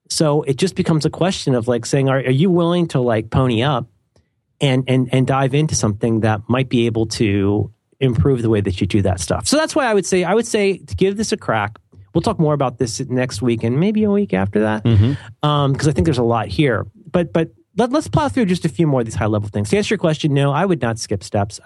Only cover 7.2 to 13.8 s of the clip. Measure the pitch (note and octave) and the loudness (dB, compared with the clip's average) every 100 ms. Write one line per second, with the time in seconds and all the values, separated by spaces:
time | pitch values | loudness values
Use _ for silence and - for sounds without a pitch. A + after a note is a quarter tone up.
7.2 | A2+ G2+ G2 G#2 G#2 - _ _ C3 A2 | 0 2 0 0 -4 -10 _ _ 0 2
8.2 | C#3+ C3 A2+ G#2+ G2 F2+ G2 G#2+ G2 F2+ | 2 2 2 2 0 -2 0 2 0 -2
9.2 | - - - D4 D#4+ D#4+ B3+ G#3 E3+ F#3 | -4 -4 0 0 0 0 2 0 0 -2
10.2 | F3 G#3+ A#3 A3 G3 F#3+ - - F#3+ G3+ | 2 0 0 0 0 -2 -6 0 0 0
11.2 | G#3+ A3 - A2 G#2 - _ - - - | -4 -4 -2 -2 -2 -6 _ -20 -4 -2
12.2 | - G3 D3+ D3 C3 A#2+ B2 G#2 B2+ B2+ | -2 0 0 2 -2 -2 -6 -4 -4 -2
13.2 | B2+ - B2 A#2 A#2 B2+ | -2 -2 -2 0 0 0